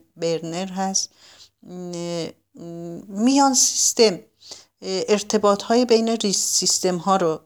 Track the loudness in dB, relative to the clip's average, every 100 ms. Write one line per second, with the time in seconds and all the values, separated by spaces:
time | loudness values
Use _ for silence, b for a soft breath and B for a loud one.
0 | _ -6 -4 -2 -4 -6 -6 -4 -2 -2
1 | -6 B B B B _ -18 -14 -10 -8
2 | -6 -6 -8 -12 _ -20 -16 -14 -12 -14
3 | -12 -2 2 4 4 4 0 0 -2 4
4 | 4 2 -8 _ B B B _ -6 -4
5 | 0 0 2 2 4 2 2 2 4 2
6 | 2 0 0 -2 -2 0 0 0 0 0
7 | 0 2 0 -2